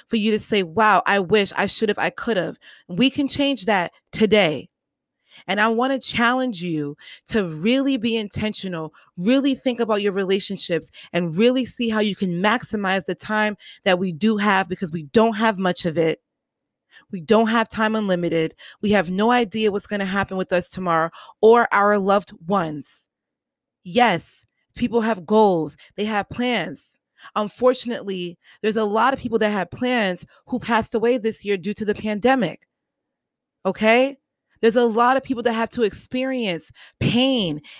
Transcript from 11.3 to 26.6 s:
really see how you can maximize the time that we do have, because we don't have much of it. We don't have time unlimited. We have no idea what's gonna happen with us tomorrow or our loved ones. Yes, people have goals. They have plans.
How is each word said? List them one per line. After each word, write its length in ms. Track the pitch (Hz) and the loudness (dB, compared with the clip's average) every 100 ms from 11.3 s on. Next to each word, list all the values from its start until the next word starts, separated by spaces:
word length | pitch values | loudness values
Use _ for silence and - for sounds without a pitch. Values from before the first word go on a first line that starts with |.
| 160 | 2
really 280 | 233 262 | 2 2
see 240 | 240 - 226 | -2 -4 -2
how 120 | 220 | 0
you 160 | 214 190 | -2 -2
can 260 | 190 170 | -4 0
maximize 640 | 208 254 - 214 196 190 | 0 0 -4 -4 -2 -2
the 100 | 185 | -4
time 420 | 180 - 214 214 202 - - | -8 -4 -2 -2 -4 -16 -4
that 160 | 196 180 | 0 0
we 120 | 190 | 0
do 240 | 156 220 208 | 0 0 2
have, 300 | 208 190 190 | 2 2 0
because 220 | 185 175 | -6 -6
we 140 | 165 | -8
don't 320 | 143 226 226 208 | 0 2 2 2
have 200 | 226 190 | 0 0
much 280 | 185 175 175 | -2 0 -4
of 100 | 156 | 0
it. 240 | 160 - _ _ _ _ _ _ _ - - | 0 -2 _ _ _ _ _ _ _ -20 -14
We 80 | 190 | -10
don't 280 | 151 214 226 | 2 4 4
have 200 | 233 220 | 0 -2
time 260 | 214 214 | -2 -2
unlimited. 640 | 220 202 180 170 165 160 - - - | 0 0 0 0 0 -2 -6 -20 -6
We 100 | 208 | 0
have 180 | 202 170 | 2 0
no 200 | 185 220 | 0 2
idea 400 | 247 214 220 214 | 2 0 0 0
what's 160 | 196 - | -2 -6
gonna 180 | 208 | -6
happen 320 | 190 202 196 190 | -2 -2 -2 -4
with 160 | 185 | -2
us 160 | 180 180 | -2 -2
tomorrow 420 | 190 185 165 165 - - - | -6 0 0 0 -6 -16 4
or 320 | 214 233 226 | 6 6 6
our 260 | 202 208 208 | 4 4 4
loved 340 | 190 202 - 208 165 | 4 2 0 -14 -2
ones. 580 | 196 160 147 - - - _ _ _ _ _ _ _ | -2 -2 -6 -12 -20 -20 _ _ _ _ _ _ _
Yes, 640 | 180 196 240 170 - - _ _ _ | -4 2 2 2 -4 -20 _ _ _
people 280 | - 240 233 | -6 -2 0
have 240 | 220 214 151 | 0 -4 2
goals. 500 | 214 208 170 147 - - | 4 6 4 -2 -8 -18
They 120 | - 208 | -8 -4
have 240 | 208 190 | -4 -4
plans. 520 | - 247 226 | -4 -2 -2